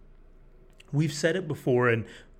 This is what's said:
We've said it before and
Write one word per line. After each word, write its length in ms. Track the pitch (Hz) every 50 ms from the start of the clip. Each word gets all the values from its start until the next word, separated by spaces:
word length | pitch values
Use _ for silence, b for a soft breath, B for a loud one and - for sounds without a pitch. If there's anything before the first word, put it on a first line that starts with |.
| - - - - - - - - - - - - - - - - - -
We've 200 | - 139 160 156
said 240 | - - - 165 165
it 120 | 190 180 156
before 420 | 139 - - 143 127 123 123 123
and 160 | 117 113 101 B B B B B B -